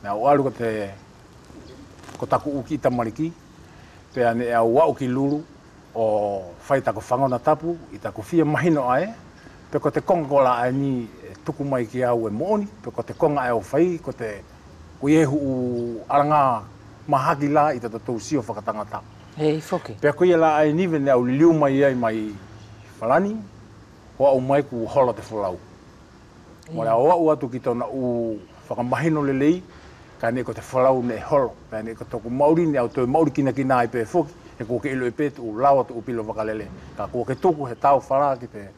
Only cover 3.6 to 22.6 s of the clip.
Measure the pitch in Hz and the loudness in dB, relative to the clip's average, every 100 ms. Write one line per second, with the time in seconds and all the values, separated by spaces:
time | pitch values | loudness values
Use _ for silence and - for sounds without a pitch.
3.6 | - - - - - - 120 117 120 117 | -20 -20 -20 -20 -12 0 0 2 0 2
4.6 | 113 120 131 - 131 127 139 151 160 - | 4 4 4 2 -2 0 0 -2 -6 -20
5.6 | - - - 113 110 107 104 98 90 85 | -20 -20 -14 -2 0 2 0 -4 -8 -16
6.6 | - 139 131 110 - 127 135 123 - 151 | -2 0 0 -6 -4 0 0 0 0 0
7.6 | 160 170 - - 110 101 104 170 151 147 | 0 -8 -10 -12 -10 -10 -2 2 2 2
8.6 | 165 156 123 127 190 226 - - - - | 2 2 2 0 0 -8 -20 -20 -20 -20
9.6 | - 143 147 151 - 180 143 143 131 120 | -6 -4 -2 -2 0 0 2 2 4 4
10.6 | 127 131 139 127 113 - - - - 147 | 0 0 -2 -4 -6 -14 -18 -12 -10 -6
11.6 | 143 131 113 123 127 120 113 107 170 214 | -4 -2 -4 -2 0 0 0 -4 0 0
12.6 | 202 - - - - - 160 143 123 117 | -2 -10 -12 -10 -10 0 0 2 0 -2
13.6 | 95 143 180 165 143 120 113 101 - - | 0 2 2 0 -8 -8 -10 -10 -16 -20
14.6 | - - - - 139 156 151 147 139 131 | -20 -20 -20 -6 2 4 4 0 -2 -2
15.6 | 123 120 120 117 - 143 143 151 135 117 | -2 -4 -6 -8 0 2 4 4 4 0
16.6 | 104 - - - - 139 139 151 143 147 | -6 -20 -20 -20 -2 -2 0 0 2 2
17.6 | 147 131 113 110 - 117 101 151 110 107 | 2 0 -6 -8 -6 -8 -2 -4 -4 -8
18.6 | 101 110 104 - - - - - 151 156 | -6 -6 -6 -10 -14 -20 -20 -4 -2 -2
19.6 | - 180 - 107 147 143 180 170 160 151 | -4 -6 -6 -2 -2 2 4 6 4 4
20.6 | 151 151 185 160 139 127 123 131 170 160 | 2 2 0 0 2 2 2 4 4 6
21.6 | 143 135 139 127 117 110 107 101 95 - | 2 4 2 2 -2 -2 -6 -10 -18 -20